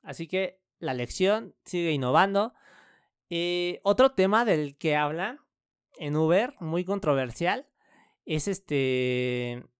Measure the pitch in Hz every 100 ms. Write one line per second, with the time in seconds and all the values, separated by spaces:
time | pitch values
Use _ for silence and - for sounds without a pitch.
0 | 185 147 165 190 190 - _ _ 160 127
1 | 123 - 185 214 226 _ - 180 170 147
2 | 127 147 196 196 220 _ _ - _ _
3 | _ _ _ 170 175 175 175 175 196 202
4 | 262 262 190 214 240 165 147 143 160 151
5 | 147 156 202 277 _ _ _ _ _ -
6 | 151 147 160 175 233 - 160 170 180 202
7 | 165 139 127 117 170 220 - _ _ _
8 | _ _ - 156 202 190 - 147 131 127
9 | 127 127 127 123 123 120 -